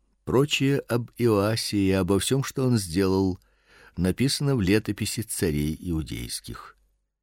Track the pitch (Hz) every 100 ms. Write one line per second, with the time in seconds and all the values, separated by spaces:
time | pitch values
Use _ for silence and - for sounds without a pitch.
0 | _ _ - 104 147 - 135 139 - 120
1 | 117 - 120 104 101 113 - 104 98 95
2 | 90 98 - 131 131 - 127 117 95 80
3 | 95 95 95 90 _ _ _ - - -
4 | 92 90 131 - 143 135 90 107 - 104
5 | 107 - 107 - 92 73 76 78 92 80
6 | 65 57 60 - - - - - _ _
7 | _ _